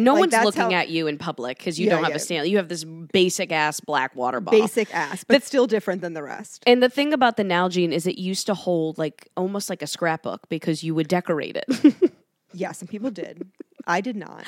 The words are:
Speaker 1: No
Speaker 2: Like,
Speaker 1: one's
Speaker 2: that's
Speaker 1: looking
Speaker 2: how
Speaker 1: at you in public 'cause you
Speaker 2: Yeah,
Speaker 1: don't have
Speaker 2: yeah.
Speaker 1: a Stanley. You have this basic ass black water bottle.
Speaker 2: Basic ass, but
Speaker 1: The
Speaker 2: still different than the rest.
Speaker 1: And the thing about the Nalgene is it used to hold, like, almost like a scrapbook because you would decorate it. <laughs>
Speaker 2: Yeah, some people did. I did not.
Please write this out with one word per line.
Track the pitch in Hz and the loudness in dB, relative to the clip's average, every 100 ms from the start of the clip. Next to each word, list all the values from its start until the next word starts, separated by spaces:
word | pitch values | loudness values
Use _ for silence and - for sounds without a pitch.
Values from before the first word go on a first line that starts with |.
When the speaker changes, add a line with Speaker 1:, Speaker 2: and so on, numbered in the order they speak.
Speaker 1:
No | 240 | 4
Speaker 2:
Like, | 302 | 6
Speaker 1:
one's | 370 | 4
Speaker 2:
that's | 226 214 | 4 2
Speaker 1:
looking | - | 2
Speaker 2:
how | - | 2
Speaker 1:
at | 180 156 | 2 0
you | 165 156 | 0 -2
in | 147 | -4
public | 165 - 123 127 | -6 -6 -6 -6
'cause | 185 160 | -6 -2
you | 208 | 2
Speaker 2:
Yeah, | 170 | 2
Speaker 1:
don't | |
have | 165 | 2
Speaker 2:
yeah. | 151 | -2
Speaker 1:
a | |
Stanley. | - 165 160 | -4 -2 0
You | 202 | 0
have | 170 | 0
this | 175 | -6
basic | 160 160 165 196 180 - 175 | -10 -14 -2 2 2 0 -2
ass | 160 151 151 | 0 0 -2
black | - 143 131 131 | -2 -2 -2 -2
water | 123 123 | -2 -2
bottle. | - 220 | 4 4
Speaker 2:
Basic | 214 247 214 | 4 0 -2
ass, | 170 147 190 | -2 -4 -6
but | - 269 | 2 2
Speaker 1:
The | - | 2
Speaker 2:
still | 277 240 | 0 2
different | 214 - 185 | 0 -2 -4
than | 170 | -6
the | 160 | -10
rest. | 139 - 214 - - | -10 -12 -14 0 4
Speaker 1:
And | 247 | 6
the | 247 | 4
thing | 285 294 | 2 0
about | 302 247 226 | 4 2 2
the | |
Nalgene | 196 175 180 180 170 | 2 2 2 2 0
is | 156 170 | 0 -2
it | - | -4
used | 185 190 - | -4 -4 -4
to | |
hold, | 190 - 170 160 160 | -4 0 0 0 -2
like, | 160 - - - | -6 -8 -12 -6
almost | 185 202 - | -4 -4 -8
like | 185 | -8
a | - | -8
scrapbook | - 170 160 110 95 - | -4 -2 -2 -6 -10 -8
because | 165 170 156 | -6 -4 -4
you | 160 | -2
would | 160 151 | -2 0
decorate | 180 - 156 - - | 0 0 -4 -4 -6
it. | - 247 302 - 370 | -4 4 4 6 0
<laughs> | - _ _ _ | 0 _ _ _
Speaker 2:
Yeah, | 180 180 | -10 -10
some | 160 175 | -10 -14
people | 208 254 | -8 -8
did. | 202 - - 185 - - - - | -8 -12 -14 -18 -18 -20 -12 -4
I | 175 | -2
did | 220 208 | -2 -8
not. | - - | -10 -14